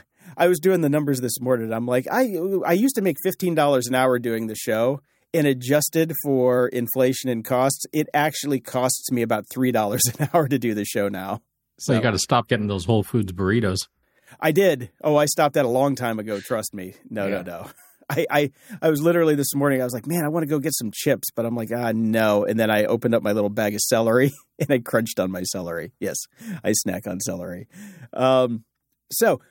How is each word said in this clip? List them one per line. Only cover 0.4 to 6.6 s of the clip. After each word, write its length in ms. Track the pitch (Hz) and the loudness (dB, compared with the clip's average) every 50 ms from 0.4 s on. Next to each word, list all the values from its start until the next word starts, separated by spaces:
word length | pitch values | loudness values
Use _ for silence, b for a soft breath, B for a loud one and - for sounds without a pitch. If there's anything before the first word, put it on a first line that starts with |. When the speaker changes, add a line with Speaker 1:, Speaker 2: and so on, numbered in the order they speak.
| 170 175 | 4 4
Speaker 1:
was 120 | 180 160 | 4 4
doing 220 | 160 190 190 175 | 2 2 2 4
the 80 | 160 143 | 4 2
numbers 300 | 143 151 151 143 139 127 | 2 2 2 2 0 0
this 200 | 123 120 - - | 0 -4 -4 -4
morning. 320 | 120 127 127 120 113 110 113 | 0 0 0 0 0 -2 -2
I'm 120 | 113 120 120 | -4 -2 0
like, 180 | 123 127 127 - | 0 0 0 0
"I, 240 | - 233 262 240 196 165 170 196 196 185 - | 0 0 0 0 0 -4 -2 -2 -2 -2 2
I 80 | - 170 | 2 2
used 220 | 185 226 277 - | 4 4 2 2
to 60 | 233 | 2
make 160 | 196 190 147 - - | 0 0 -2 0 -2
fifteen 300 | 190 180 - - 180 165 | -4 -2 0 -2 0 2
dollars 320 | 156 147 147 143 131 117 120 | 4 4 4 4 2 2 2
an 80 | 131 | 2
hour 220 | 127 131 131 127 120 | 2 4 4 2 2
doing 280 | 120 120 113 113 113 110 | 0 -2 -2 -2 -4 -6
the 80 | 110 | -8
show, 460 | 104 - - 110 110 117 127 143 147 - _ _ _ _ _ - | -8 -4 -2 0 2 2 0 0 -2 -8 _ _ _ _ _ 0
and 120 | 165 147 143 | 2 2 2
adjusted 640 | 135 127 123 123 143 147 147 - - 165 165 160 156 - - | 2 0 0 2 2 2 2 2 0 0 0 0 -2 -6 -2
for 440 | 143 139 131 123 127 123 123 | 0 2 4 4 4 4 4